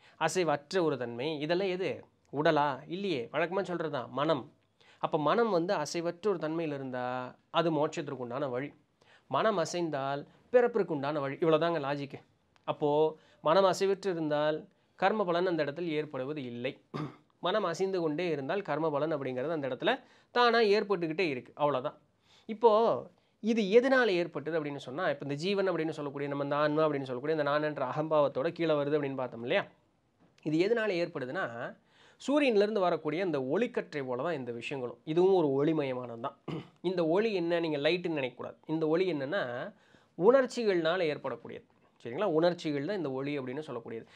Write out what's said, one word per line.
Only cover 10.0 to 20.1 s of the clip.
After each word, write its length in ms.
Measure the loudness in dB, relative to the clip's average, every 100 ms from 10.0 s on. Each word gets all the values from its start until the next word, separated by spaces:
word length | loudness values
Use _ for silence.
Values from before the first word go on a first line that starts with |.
| -4 -4 -8 _ _
பிறப்பிற்கு 440 | 4 4 2 -2
உண்டான 260 | -2 -2 -2
வழி. 160 | -4 0
இவ்வளவுதாங்க 440 | 4 4 4 0
லாஜிக்கு. 400 | -2 -4 -6 -12 -18 _ _ _
அப்போ 540 | -8 -2 2 4 2 0 _ _
மனம் 220 | 2 6
அசைவற்று 480 | 6 4 0 0 -2
இருந்தால் 560 | -2 0 0 0 -2 -6 _ _ -2
கர்ம 280 | 0 2
பலன் 240 | 0 2 2
அந்த 140 | 0
இடத்தில் 260 | -2 -4 -4
ஏற்படுவது 540 | -4 -4 -6 -6 -6
இல்லை. 380 | -8 -6 -6 -8 _
<clears throat> 340 | -10 -10 -12 _ _
மனம் 240 | -2 0
அசைந்து 380 | 0 0 -2 0
கொண்டே 280 | 0 0 -2
இருந்தால் 320 | -2 -2 -4
கர்ம 280 | -2 -2 0
பலன் 240 | 0 0
அப்படிங்கிறது 380 | -2 -4 -4 -4
அந்த 160 | -4 -4
இடத்துல 240 | -2 0 0 -4